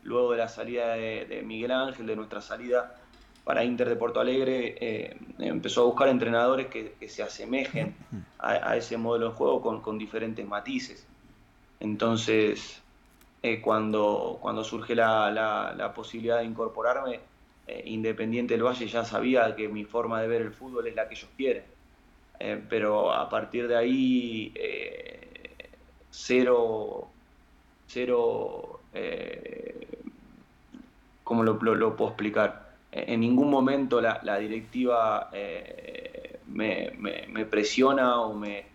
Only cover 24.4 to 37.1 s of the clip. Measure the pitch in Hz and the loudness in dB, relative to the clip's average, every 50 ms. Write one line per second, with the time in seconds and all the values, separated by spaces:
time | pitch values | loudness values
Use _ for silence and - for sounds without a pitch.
24.4 | 104 - - - 98 98 95 101 95 - - - - - - - - - - - | -8 -8 -8 -6 -6 -6 -4 -6 -8 -10 -10 -12 -14 -14 -16 -16 -18 -20 -20 -20
25.4 | - - - - - - - - - - - - - _ - - - - 123 127 | -20 -20 -20 -20 -20 -20 -20 -20 -20 -20 -20 -20 -20 _ -18 -16 -2 4 4 6
26.4 | 127 123 123 120 117 113 110 110 107 - 101 98 - - - - _ _ _ - | 6 6 6 6 4 2 0 -2 -4 -6 -8 -8 -10 -12 -16 -20 _ _ _ -20
27.4 | _ _ - _ _ _ _ _ _ - - 123 123 123 123 120 117 117 113 110 | _ _ -20 _ _ _ _ _ _ -10 -4 -4 0 2 4 4 4 2 2 0
28.4 | 104 - - - - - - - - - - 98 101 82 82 - 50 50 50 - | -2 -4 -6 -8 -10 -12 -14 -18 -20 -14 -10 -8 -6 -6 -6 -6 -8 -8 -10 -10
29.4 | - - - - - - - - - - - - - - - - - - - - | -10 -12 -10 -10 -12 -12 -12 -14 -12 -14 -14 -14 -14 -16 -16 -18 -20 -20 -20 -20
30.4 | - _ _ _ _ - - - - - _ - _ _ _ _ _ - 117 117 | -20 _ _ _ _ -20 -20 -20 -20 -20 _ -20 _ _ _ _ _ -2 2 4
31.4 | 113 110 107 - 110 113 110 95 113 110 - - 117 110 - - 104 107 104 - | 4 4 4 4 4 2 4 4 4 2 4 2 0 0 0 -2 -4 0 2 2
32.4 | 104 101 - - - - - - _ _ - - - - - 113 113 117 123 127 | 2 2 0 -6 -18 -20 -20 -20 _ _ -8 -8 -4 -2 0 2 4 4 6 6
33.4 | 143 143 143 135 127 131 139 139 135 123 123 117 113 113 107 - - - 101 101 | 6 6 6 4 4 4 4 2 2 2 2 2 4 2 0 0 -2 -2 -2 -2
34.4 | 107 107 110 113 107 - - 127 127 123 120 117 113 110 107 110 - - - 98 | -2 -4 -6 -6 -8 -6 -4 0 2 2 4 4 4 2 2 0 -2 -4 -8 -8
35.4 | 101 95 82 87 - - - - - - - - - - - - - - - - | -8 -6 -8 -10 -12 -12 -16 -14 -14 -12 -12 -12 -12 -12 -12 -12 -14 -14 -16 -16
36.4 | - - - - 110 107 95 92 87 - - - 101 98 | -14 -10 -6 -2 -2 0 0 -2 -4 -6 -8 -8 -8 -8